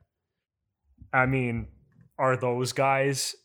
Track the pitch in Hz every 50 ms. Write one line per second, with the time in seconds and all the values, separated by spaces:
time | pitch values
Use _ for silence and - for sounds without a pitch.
0 | _ _ _ _ _ _ _ _ _ _ _ _ _ _ _ _ _ _ _ -
1 | - - - 131 127 131 135 131 127 120 117 113 107 - - - _ _ _ _
2 | - _ _ - 139 131 127 123 127 123 120 123 127 123 - - 135 135 139 135
3 | 135 139 139 131 - - - -